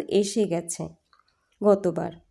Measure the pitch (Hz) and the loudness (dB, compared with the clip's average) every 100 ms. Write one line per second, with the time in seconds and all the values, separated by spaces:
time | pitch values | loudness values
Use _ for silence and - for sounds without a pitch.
0 | - 196 202 226 202 170 170 - 160 - | 0 0 2 0 0 -2 -6 -10 -10 -14
1 | _ _ _ _ _ - 208 196 180 165 | _ _ _ _ _ 0 4 4 2 -2
2 | 170 - _ | -6 -10 _